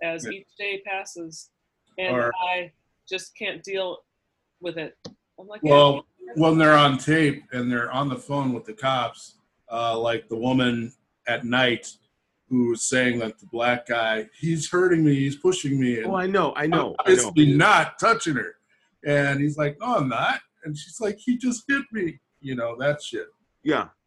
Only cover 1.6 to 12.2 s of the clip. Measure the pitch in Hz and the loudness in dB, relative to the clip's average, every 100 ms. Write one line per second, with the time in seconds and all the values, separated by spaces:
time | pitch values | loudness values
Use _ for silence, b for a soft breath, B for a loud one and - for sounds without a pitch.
1.6 | _ _ _ - 185 202 196 185 180 180 | _ _ _ -8 -4 -2 -2 -2 -4 -4
2.6 | 175 _ _ _ - 185 - - 202 165 | -6 _ _ _ -12 -12 -12 -12 -10 -10
3.6 | 190 190 185 175 _ _ _ _ _ _ | -8 -6 -6 -8 _ _ _ _ _ _
4.6 | 170 160 151 - - - _ - 196 208 | -10 -8 -12 -14 -20 -20 _ -20 -20 -4
5.6 | 151 143 143 143 - _ - 156 160 160 | 6 8 8 4 -6 _ -8 2 4 6
6.6 | 156 151 143 131 151 160 151 139 - 127 | 6 8 6 2 0 2 2 0 -8 -6
7.6 | 123 120 117 131 143 123 - 143 131 117 | -2 -2 -2 -2 -4 -6 -6 -4 -2 -4
8.6 | 110 107 135 131 110 - - _ _ _ | -8 -6 -2 -2 -4 -8 -20 _ _ _
9.6 | _ 117 117 113 117 117 - 110 127 131 | _ -4 -2 -2 -2 -2 -6 -4 0 2
10.6 | 123 120 117 - _ _ - 117 120 127 | 0 -2 -6 -12 _ _ -6 -6 -2 2
11.6 | 123 117 - - _ _ | 2 0 -6 -20 _ _